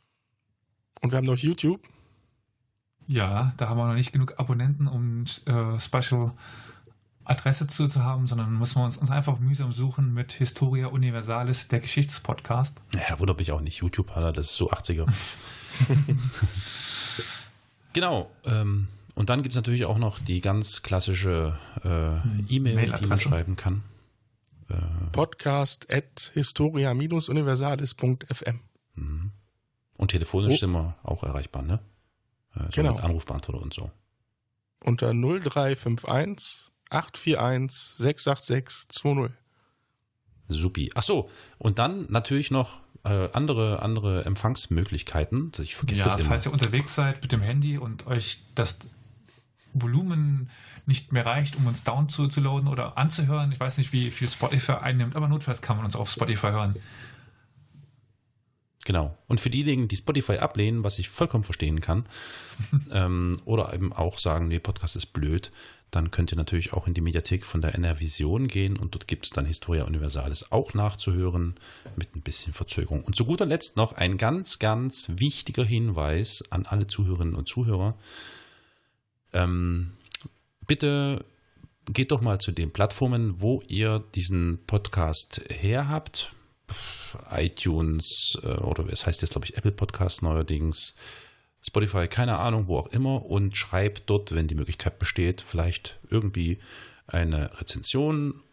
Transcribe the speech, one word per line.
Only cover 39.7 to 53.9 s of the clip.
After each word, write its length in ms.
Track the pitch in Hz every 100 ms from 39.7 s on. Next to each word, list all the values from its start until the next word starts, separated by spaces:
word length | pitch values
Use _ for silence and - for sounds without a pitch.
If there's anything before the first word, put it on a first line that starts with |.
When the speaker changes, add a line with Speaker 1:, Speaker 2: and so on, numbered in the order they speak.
| _ _ _ _ _ _ - -
Speaker 3:
Supi. 440 | 76 90 - 67 -
Ach 80 |
so, 260 | - 175 - - - -
und 220 | 110 104
dann 280 | 127 196 -
natürlich 420 | 110 - 139 147
noch, 300 | 135 123 - - -
äh, 260 | 101 101 90
andere, 500 | 123 151 117 107 104
andere 440 | 107 110 101 92 -
Empfangsmöglichkeiten. 1300 | 98 - 131 - 82 95 73 - 80 78 120 160 -
Ich 160 | 76 -
vergesse 260 | 123 101
Speaker 2:
Ja, 40 | 92
Speaker 3:
das 100 | 98
immer. 100 | 78
Speaker 2:
falls 160 | 117 139
ihr 60 |
unterwegs 420 | 139 113 123 143 -
seid 260 | 139 135
mit 100 | 131
dem 100 | 113
Handy 360 | 101 139 147 143
und 280 | 120 107 -
euch 340 | 120 101 - - -
das 240 | 107 - - - - - - _ _ _ _
Volumen 760 | 135 117 135 185 160 147 139 127 - - - -
nicht 280 | 131 -
mehr 120 | 123 113
reicht, 300 | 135 143 -
um 100 | 120
uns 160 | 113 -
down 240 | 127 147
zu, 180 | - 143
zu 140 | 147
loaden 260 | 135 139 139
oder 300 | 131 120 -
anzuhören. 560 | 151 - 139 151 143
Ich 60 | 131
weiß 160 | 131 139
nicht, 160 | 127